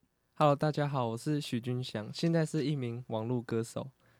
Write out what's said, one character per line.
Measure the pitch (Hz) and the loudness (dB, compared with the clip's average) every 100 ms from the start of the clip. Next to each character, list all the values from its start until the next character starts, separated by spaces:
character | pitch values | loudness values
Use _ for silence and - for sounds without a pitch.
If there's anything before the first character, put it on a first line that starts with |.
| _ _ _ | _ _ _
Hello， | - 151 143 | 4 4 6
大 | 151 | 2
家 | 147 143 | 0 0
好， | 139 117 | 0 0
我 | 117 | -2
是 | 156 147 | -2 -2
许 | - 120 | 0 -4
君 | 123 123 | -2 -4
祥， | 127 107 110 | -4 -6 -6
现 | - 170 | 0 2
在 | 165 | 2
是 | 156 156 | 2 0
一 | 139 | 0
名 | 147 120 117 127 | 0 -2 -6 -4
网 | 113 113 | -4 0
络 | 123 | -2
歌 | 117 113 | 0 -2
手， | 113 117 131 _ _ _ | -2 -6 -10 _ _ _